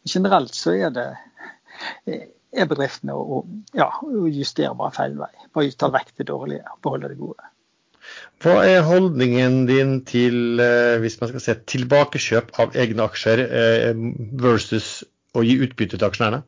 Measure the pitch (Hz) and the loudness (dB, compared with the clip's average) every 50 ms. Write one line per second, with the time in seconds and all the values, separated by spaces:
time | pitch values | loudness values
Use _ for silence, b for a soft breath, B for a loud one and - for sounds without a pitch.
0 | _ - - 185 190 196 196 175 135 123 - - - 165 175 190 196 165 127 123 | _ -4 -2 0 0 4 2 2 2 0 -8 -6 -2 -2 0 0 0 -2 -2 -4
1 | 120 135 131 B B B B B B B B B B B B B B B B B | -8 -8 -10 B B B B B B B B B B B B B B B B B
2 | B - 156 - - - _ _ _ _ - 262 196 147 151 139 139 135 - - | B -10 -10 -10 -12 -16 _ _ _ _ -4 -4 -2 -2 -2 -2 -4 -6 -6 -8
3 | - 139 139 143 135 151 143 135 - 175 180 214 214 _ _ 165 160 - - - | -10 -10 -8 -8 -8 -6 -6 -8 -8 -8 -14 -16 -16 _ _ -2 -2 -2 -2 -8
4 | - 311 269 214 180 165 151 139 139 - - - 151 139 123 - - - - - | -8 -6 -4 -2 -2 -2 -2 -2 -6 -6 -4 -4 -4 -4 -4 -6 -6 -8 -4 -4
5 | 135 135 143 73 - - _ _ - _ _ 160 151 143 131 _ - 143 127 131 | -6 -6 -6 -8 -12 -14 _ _ -20 _ _ -2 -2 -2 -2 _ -2 0 0 -2
6 | - _ _ _ 139 131 143 135 131 143 143 143 - - - _ - 151 135 135 | -4 _ _ _ -8 -8 -8 -8 -8 -8 -10 -10 -12 -14 -20 _ -8 -6 -6 -6
7 | 139 139 139 131 139 - - _ - - _ _ _ _ _ _ _ _ _ B | -8 -10 -12 -12 -12 -14 -14 _ -20 -20 _ _ _ _ _ _ _ _ _ B
8 | B B B B B B B _ - - 175 202 196 185 185 185 165 156 175 185 | B B B B B B B _ 2 4 4 6 6 6 6 6 6 6 4 4
9 | 190 185 160 127 127 123 120 123 127 127 127 131 131 123 131 135 135 135 135 131 | 4 2 2 2 2 2 2 2 4 4 4 4 4 4 4 4 4 2 0 -2
10 | 131 - - 123 123 123 120 123 120 120 117 117 120 120 120 120 120 120 120 117 | -4 -2 0 2 2 4 2 2 0 0 0 2 2 4 4 4 4 4 2 2
11 | 113 113 110 - 120 113 127 127 - - 113 - - - - 135 127 123 139 143 | 0 -2 -4 -4 -8 -8 -8 -6 -2 -4 -4 -4 -4 -6 -4 -4 0 4 4 4
12 | 143 139 - 143 - - 113 113 - - - - 117 113 - - 127 113 113 113 | 4 4 0 -6 -4 0 0 0 0 -2 0 0 0 0 2 0 0 0 0 0
13 | 110 107 - - - 117 113 113 127 117 127 120 117 113 113 113 117 117 113 113 | -2 -2 -2 -2 0 2 2 2 2 0 0 2 4 4 4 4 2 0 -2 -2
14 | 113 117 - - 120 104 123 131 123 127 117 107 - - - 113 - - - - | -4 -6 -6 -8 -10 -10 -6 0 4 4 4 4 2 0 -4 -4 -4 -6 -12 -14
15 | - _ _ _ _ _ _ 120 117 117 127 131 139 123 - - 113 90 - 95 | -16 _ _ _ _ _ _ 0 2 4 4 2 2 -2 -2 -4 -4 -4 -2 -2
16 | 107 101 92 - 117 110 107 131 - | -2 -2 0 0 -2 0 0 -2 -8